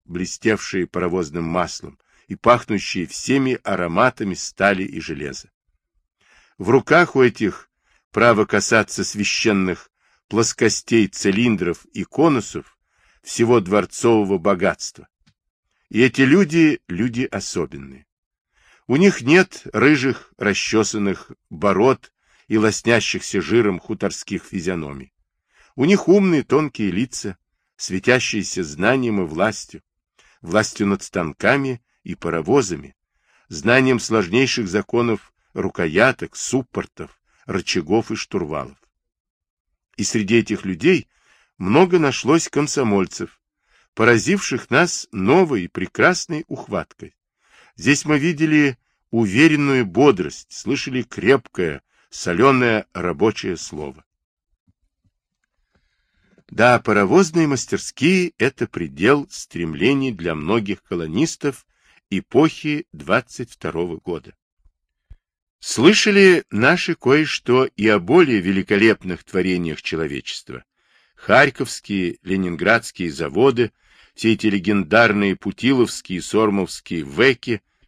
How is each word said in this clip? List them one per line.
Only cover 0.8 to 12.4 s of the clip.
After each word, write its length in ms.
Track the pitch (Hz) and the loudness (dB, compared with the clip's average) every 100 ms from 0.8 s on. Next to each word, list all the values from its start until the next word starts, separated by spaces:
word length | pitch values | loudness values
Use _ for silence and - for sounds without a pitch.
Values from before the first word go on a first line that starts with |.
| 85 | -4
паровозным 580 | 87 87 90 76 85 | -4 -4 -4 -6 -6
маслом 540 | 82 87 82 - 76 _ _ _ - | -4 -4 -4 -8 -18 _ _ _ -16
и 60 | |
пахнущие 720 | 95 113 120 - 101 - 92 80 | -2 2 2 2 -4 -4 -8 -8
всеми 520 | - - 135 131 120 | -10 -2 0 0 -4
ароматами 720 | - 92 87 87 123 - 101 | -4 -4 -2 2 2 0 -8
стали 480 | 85 - - 98 95 | -8 -10 0 0 0
и 180 | 98 - | -4 -10
железа. 500 | - 71 71 65 - _ _ _ _ _ _ _ _ _ _ - | -12 -10 -10 -12 -20 _ _ _ _ _ _ _ _ _ _ -8
В 120 | 95 | 2
руках 460 | 131 - 160 170 135 | 2 4 4 4 4
у 60 | |
этих 480 | 120 - 104 - - _ _ _ _ | 2 2 -4 -4 -20 _ _ _ _
право 360 | 104 117 107 98 | 2 4 4 2
касаться 580 | 104 - 113 101 - | 0 2 2 2 -4
священных 840 | - 101 95 - 113 98 92 85 _ _ _ _ - | -8 -4 -4 0 0 0 0 -4 _ _ _ _ -6
плоскостей, 800 | 104 110 - 113 - - 113 98 | -2 -2 0 0 0 0 2 2
цилиндров 800 | - 101 98 120 98 87 85 _ | 0 -2 0 0 0 -4 -6 _
и 100 | 104 | -12
конусов 720 | 90 - 165 131 | -8 0 0 0